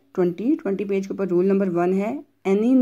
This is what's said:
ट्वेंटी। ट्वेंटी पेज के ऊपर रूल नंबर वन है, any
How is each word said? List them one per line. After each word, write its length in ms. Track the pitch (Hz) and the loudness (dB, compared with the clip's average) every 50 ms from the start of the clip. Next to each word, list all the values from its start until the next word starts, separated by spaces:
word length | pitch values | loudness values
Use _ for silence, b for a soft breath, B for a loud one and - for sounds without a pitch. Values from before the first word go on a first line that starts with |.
| _ _ - | _ _ -2
ट्वेंटी। 400 | 190 180 180 170 175 208 254 320 | 0 0 0 0 -2 -2 -2 -2
ट्वेंटी 280 | 320 - 196 196 196 214 | 0 -2 -4 -4 -4 -2
पेज 220 | 202 196 196 196 | -2 -2 -4 -4
के 80 | 196 - | -4 -6
ऊपर 140 | 196 196 175 | -6 -4 -2
रूल 180 | 175 175 185 | 0 2 2
नंबर 220 | 196 196 196 196 190 | 2 2 2 0 0
वन 260 | 170 170 175 180 190 | 0 0 0 0 0
है, 180 | 190 202 220 262 302 - _ _ _ - - | 0 -2 -4 -6 -8 -12 _ _ _ -2 0
any 240 | 196 202 220 247 262 254 | 0 2 2 4 4 4